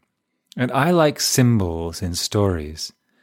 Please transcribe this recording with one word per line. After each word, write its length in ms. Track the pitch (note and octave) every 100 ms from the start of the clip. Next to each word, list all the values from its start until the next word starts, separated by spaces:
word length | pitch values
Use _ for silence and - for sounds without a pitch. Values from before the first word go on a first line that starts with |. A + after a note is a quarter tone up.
| _ _ _ _ _ -
and 160 | B2
I 200 | B2 D#3
like 280 | F3 D3+ -
symbols 800 | - - B2 A#2 F2+ E2 E2 E2
in 140 | F2+ E2+
stories 800 | - G#2+ G2+ F2 D2+ D#2 - - _ _